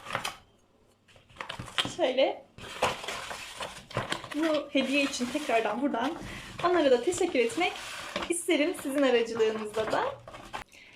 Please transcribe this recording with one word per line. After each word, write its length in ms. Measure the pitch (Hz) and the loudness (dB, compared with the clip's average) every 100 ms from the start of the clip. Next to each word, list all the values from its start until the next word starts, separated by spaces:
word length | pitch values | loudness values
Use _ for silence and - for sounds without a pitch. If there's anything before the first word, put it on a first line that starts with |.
| - - - - - _ _ _ _ _ _ - - - - - - - - - | -8 -6 -6 -10 -18 _ _ _ _ _ _ -20 -20 -14 -12 -12 -6 -4 -4 0
Şöyle 480 | 277 254 330 - - - - - - - - - - - - - - - - - - - - 294 | 2 4 2 2 -10 -16 -14 -2 -2 -2 -6 -8 -8 -10 -12 -10 -12 -12 -8 -6 -4 -6 -6 -2
bu 340 | 320 302 294 | 2 2 0
hediye 340 | 277 240 285 | 0 2 2
için 220 | 277 - 247 | 2 0 -4
tekrardan 480 | 294 294 226 220 220 | -2 2 2 2 2
buradan 300 | 277 233 262 339 - - - - 349 | 0 2 0 -2 -8 -10 -12 -2 4
onlara 260 | 359 285 | 6 6
da 120 | 247 | 6
teşekkür 360 | 349 349 349 262 | 4 2 2 2
etmek 320 | 233 - 381 - - - - - - | 2 2 0 -2 -8 -10 -8 -6 -2
isterim 440 | 339 - 302 311 - | -2 2 2 2 0
sizin 180 | 294 269 | -2 2
aracılığınızla 920 | 269 240 226 226 220 214 214 220 220 | 4 4 2 2 2 2 -4 -2 0
da. 120 | 277 523 571 - - - - - - - | 0 0 -4 -12 -16 -12 -12 -14 -18 -20